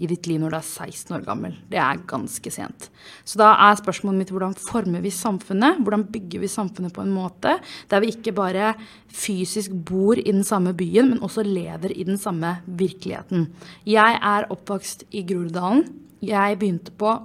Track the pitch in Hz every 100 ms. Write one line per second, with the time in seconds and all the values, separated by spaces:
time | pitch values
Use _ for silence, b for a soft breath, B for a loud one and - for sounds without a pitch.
0 | 170 175 170 160 156 160 - - - -
1 | - 131 - - 92 - - 180 135 143
2 | - 131 - - - - 98 - - B
3 | B B - 202 214 208 202 208 196 180
4 | 202 190 190 190 185 190 - 240 185 175
5 | 190 196 233 185 - 190 254 359 208 214
6 | 208 220 180 180 190 226 190 - 180 180
7 | 196 190 180 - - 349 B B - 202
8 | 220 226 226 196 185 185 214 220 220 B
9 | - - - 185 180 214 196 185 165 185
10 | 196 233 - 196 196 202 180 175 175 190
11 | 262 233 202 220 202 185 165 165 185 -
12 | 175 196 208 170 165 180 185 175 190 -
13 | 185 - - 180 160 B B B - 220
14 | 220 233 208 208 - 190 - 196 - -
15 | - 214 175 185 170 175 180 262 - -
16 | - - 196 202 202 208 208 170 - -
17 | 214 226